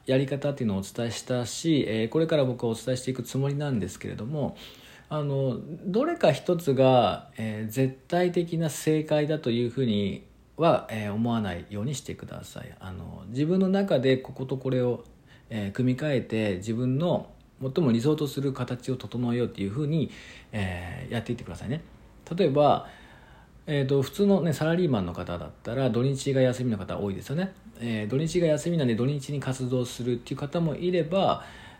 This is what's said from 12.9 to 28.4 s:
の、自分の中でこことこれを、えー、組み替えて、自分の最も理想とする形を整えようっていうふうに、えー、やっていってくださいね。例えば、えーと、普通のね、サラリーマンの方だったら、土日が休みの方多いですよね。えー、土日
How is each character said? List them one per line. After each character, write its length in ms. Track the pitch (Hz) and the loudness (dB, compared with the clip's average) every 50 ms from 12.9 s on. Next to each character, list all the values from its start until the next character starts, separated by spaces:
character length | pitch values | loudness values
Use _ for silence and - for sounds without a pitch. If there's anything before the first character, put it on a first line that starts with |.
の、 300 | 92 92 87 85 82 80 - - | -12 -12 -12 -12 -14 -14 -12 -8
自 180 | 113 131 151 | -2 -2 0
分 120 | 160 185 190 | 2 4 4
の 80 | 190 185 | 4 4
中 320 | 190 196 202 196 170 131 | 4 2 2 2 2 4
で 180 | 123 135 131 131 | 6 4 4 4
こ 140 | - - | 2 -6
こ 120 | 131 - 131 | -8 -8 -6
と 140 | 131 139 131 | -6 -6 -4
こ 120 | - 135 | -2 0
れ 120 | 127 127 | 0 2
を、 220 | 123 123 117 - - - - - _ - - - - - | 2 2 0 -2 -6 -14 -20 -20 _ -20 -20 -20 -16 -10
え 200 | 120 110 101 98 | -8 -6 -6 -4
ー、 40 | |
組 220 | 101 - 123 127 127 | -2 0 2 2 2
み 40 | 127 | 0
替 180 | - 151 135 | 0 0 0
え 40 | 117 | 0
て、 360 | 104 - 110 110 110 104 95 | 0 -2 -2 0 0 0 0
自 180 | 90 98 113 110 | -2 -4 -4 -4
分 240 | 120 127 127 127 143 | -2 0 0 0 2
の 320 | 170 175 139 101 - - - - - - _ - | 2 2 2 0 -2 -6 -16 -20 -20 -20 _ -8
最 200 | 131 131 131 185 | -8 -2 0 2
も 100 | 170 127 | 4 4
理 80 | 113 117 | 4 4
想 160 | 120 151 156 | 4 2 2
と 100 | 147 151 | 2 0
す 120 | 139 - 143 | -2 -2 -2
る 120 | 139 139 | -2 -2
形 380 | 131 - 123 - 127 120 - - | -2 -4 -4 -6 -6 -6 -4 -6
を 60 | 127 | -6
整 380 | - - 104 - 123 123 117 117 | -6 -6 -8 -6 -4 -2 0 0
え 40 | 123 | 0
よ 60 | 120 | 0
う 20 | |
っ 40 | 107 | -2
て 120 | - - | -2 -4
い 60 | 98 98 | -4 -4
う 20 | |
ふ 120 | 107 - | -2 -2
う 40 | - | -2
に、 240 | 135 160 160 117 - - - - - - - - - | 0 2 0 0 -2 -4 -12 -18 -20 -20 -20 -18 -8
え 540 | - 107 101 92 90 87 87 85 87 87 87 - | -6 -4 -4 -2 -4 -6 -8 -8 -10 -10 -8 -6
ー、 40 | |
や 80 | 113 113 | -6 -6
っ 20 | |
て 100 | 110 - | -4 -4
い 40 | 117 | -6
っ 20 | - | -6
て 60 | - | -6
く 60 | 95 | -12
だ 60 | 85 | -12
さ 80 | 85 - | -10 -6
い 40 | 101 | -6
ね。 120 | 139 165 - - - - - - - - - - 165 | -6 -6 -8 -12 -20 -20 -20 -20 -20 -20 -12 -8 0
例 100 | 175 190 | 2 2
え 40 | 147 | 4
ば、 380 | 131 143 147 139 101 - - - - - - - - - - - - - - - - - - | 6 6 6 6 6 4 0 -8 -16 -20 -20 -20 -20 -20 -20 -20 -20 -20 -20 -20 -20 -16 -6
え 160 | - 147 143 | -2 0 0
ー 40 | 139 | 2
と、 160 | 131 143 139 | 4 2 2
普 80 | 135 - | 2 0
通 160 | - - 202 | 0 2 4
の 160 | 202 196 175 | 6 6 6
ね、 100 | 143 170 | 4 2
サ 140 | 135 - 156 | 0 2 2
ラ 80 | 160 165 | 2 2
リ 120 | 180 180 | 2 4
ー 40 | 156 | 2
マ 100 | 127 101 | 2 2
ン 60 | 90 | 0
の 80 | 87 85 | -2 -4
方 240 | 92 90 87 87 87 | -6 -6 -6 -6 -8
だ 80 | 78 | -8
っ 40 | 73 - - | -10 -14 -12
た 120 | - 110 117 | -8 -4 -2
ら、 140 | 135 135 123 | 0 0 2
土 140 | 110 117 | 2 2
日 320 | 127 139 135 131 - 143 131 | 2 2 0 0 -2 0 4
が 80 | 135 | 4
休 220 | 131 127 120 123 127 | 4 4 4 2 0
み 60 | 127 | 0
の 60 | 110 | 0
方 220 | 101 - - 95 82 | -2 -4 -6 -4 -4
多 120 | 101 101 | -2 -2
い 40 | 95 | -4
で 80 | - | -4
す 80 | - - | -6 -4
よ 60 | 135 | -2
ね。 180 | 170 196 190 - - - - - - | -2 -2 -4 -6 -12 -20 -20 -14 -8
え 240 | 123 117 113 110 107 | -6 -4 -2 -2 -2
ー、 40 | 104 | 0
土 100 | 131 139 | 0 0
日 220 | 160 160 165 180 | 0 0 0 2